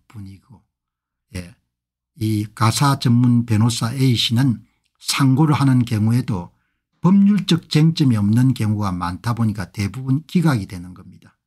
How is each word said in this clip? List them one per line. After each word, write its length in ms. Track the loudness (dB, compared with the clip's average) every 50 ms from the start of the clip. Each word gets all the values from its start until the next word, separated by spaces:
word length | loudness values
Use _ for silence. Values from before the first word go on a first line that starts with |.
| _
분위기고, 560 | _ -20 -20 -20 -20 -20 -20 _ _ -20 -20 _ _ _ _ _ _ _ _ _ _ _ _ _ _ -14
예, 200 | -14 -14 -14 -18 _ _ _ _ _ _ _ _ _ _ _ _
이 300 | -6 -4 -2 -2 -2 -4 -6 -4
가사 440 | -2 -2 0 0 0 0 0 0 0
전문 480 | 0 2 2 4 4 4 2 2 0
변호사 480 | 0 0 2 2 2 0 -2 -6 -6 -4
A씨는 680 | 0 0 0 2 0 0 0 0 0 2 0 0 -2 -6 _ _ _ _ _ _ _
상고를 560 | -10 -8 -4 0 2 2 4 4 2 2 2
하는 300 | 2 2 2 2 2 2
경우에도 680 | 0 -2 0 0 0 0 0 -2 -2 -6 -6 -8 -10 _ _ _ _ _ _ _ _ _ _
법률적 680 | 0 2 4 4 4 4 4 2 0 0 -2 -2 -2 -2
쟁점이 460 | 0 2 2 2 2 2 2 2 2
없는 380 | 2 0 2 2 2 2 2 0
경우가 360 | 0 -2 -2 -2 -2 -4 -4 -4
많다 420 | -6 -6 -8 -8 -8 -6 -6 -4
보니까 360 | -2 -2 -2 -4 -4 -8 -10
대부분 540 | -8 -6 -6 -6 -6 -6 -4 -2 -2 -2 -4
기각이 400 | -2 -2 0 0 0 0 -2 -4
되는 280 | -8 -12 -14 -16 -16 -18
겁니다. 440 | -20 -20 -20 -20 -20 -20 -20 _ _ _